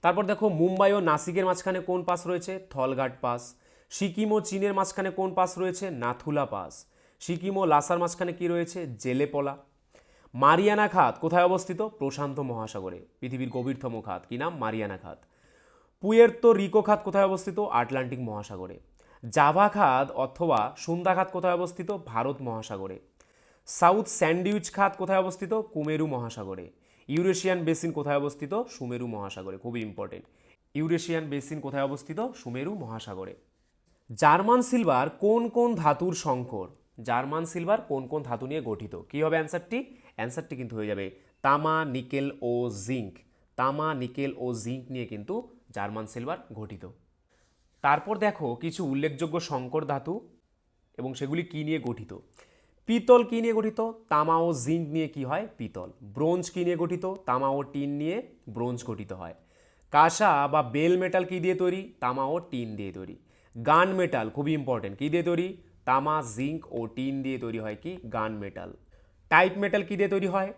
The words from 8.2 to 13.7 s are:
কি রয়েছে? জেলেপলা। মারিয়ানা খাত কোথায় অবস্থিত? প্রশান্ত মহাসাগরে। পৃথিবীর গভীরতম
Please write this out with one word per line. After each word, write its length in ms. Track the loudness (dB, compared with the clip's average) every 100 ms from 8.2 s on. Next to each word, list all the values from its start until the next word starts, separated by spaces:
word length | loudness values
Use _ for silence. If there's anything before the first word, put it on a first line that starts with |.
| -4
কি 140 | -2 -2
রয়েছে? 300 | 0 -2 -6 -8 -6
জেলেপলা। 520 | -2 0 0 0 -2 -6 -16 _ _ -20 _ _ _
মারিয়ানা 520 | 4 6 8 6 4 4
খাত 260 | 6 4 4
কোথায় 280 | 2 4 6
অবস্থিত? 300 | 4 -2 -4
প্রশান্ত 560 | -6 -4 -6 -2 -4 -4
মহাসাগরে। 600 | -4 -4 -6 -8 -8 -10 -18 _
পৃথিবীর 300 | -8 -4 -4
গভীরতম 440 | -2 -4